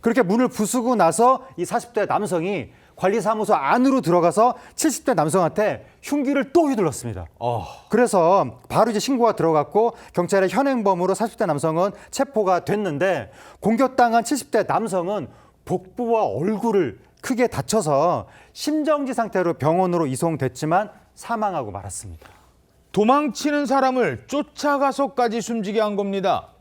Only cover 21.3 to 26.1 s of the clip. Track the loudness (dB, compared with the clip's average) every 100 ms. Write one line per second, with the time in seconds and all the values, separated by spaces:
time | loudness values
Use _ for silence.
21.3 | -4 -4 -4 -8 -10 -12 -14 -14 -18 -20
22.3 | -20 _ _ _ _ _ 0 2 2 0
23.3 | -4 -2 -2 0 0 2 0 -2 -4 -6
24.3 | -6 -6 -4 -2 0 0 0 -4 0 -2
25.3 | -2 -6 -6 -4 -2 -2 -2 -4